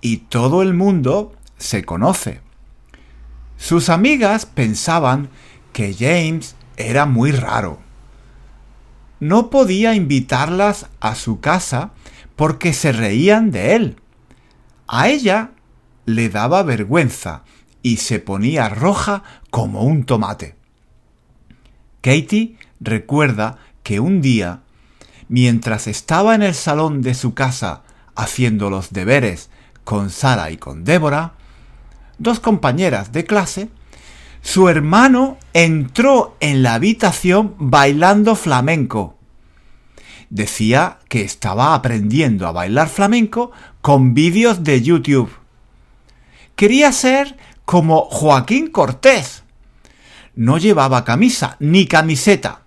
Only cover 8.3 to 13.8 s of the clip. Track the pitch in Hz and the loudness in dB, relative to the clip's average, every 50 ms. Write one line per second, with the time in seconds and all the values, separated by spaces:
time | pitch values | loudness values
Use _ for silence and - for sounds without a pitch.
8.3 | - - - - - - - - - - - _ - - - - - - 147 151 | -20 -20 -20 -20 -20 -20 -20 -20 -20 -20 -20 _ -20 -20 -20 -20 -14 -8 -4 0
9.3 | 175 226 233 226 - 277 262 185 185 190 220 226 226 214 180 139 143 135 131 - | 2 2 0 2 2 2 2 2 2 0 0 0 0 0 0 0 0 -2 -2 -2
10.3 | - 127 139 156 170 185 202 208 202 - - - - - - 110 110 - - - | -2 -4 -2 -2 -2 0 0 0 -2 -4 -10 -20 -20 -6 -6 -6 -6 -4 -6 -6
11.3 | 113 - - 143 160 185 175 - - 127 151 214 - - - - - - - - | -6 -4 -2 -2 -2 -2 -2 -4 -6 -6 -6 -8 -14 -20 -20 -20 -20 -20 -20 -20
12.3 | _ - 151 156 165 - - 175 147 - - 156 123 110 113 104 98 113 151 190 | _ -2 -2 -2 -2 -2 -2 -2 -2 0 0 -2 0 0 -2 -2 0 2 4 4
13.3 | 208 220 226 214 147 101 92 117 185 233 | 4 4 2 0 -2 -2 0 0 2 2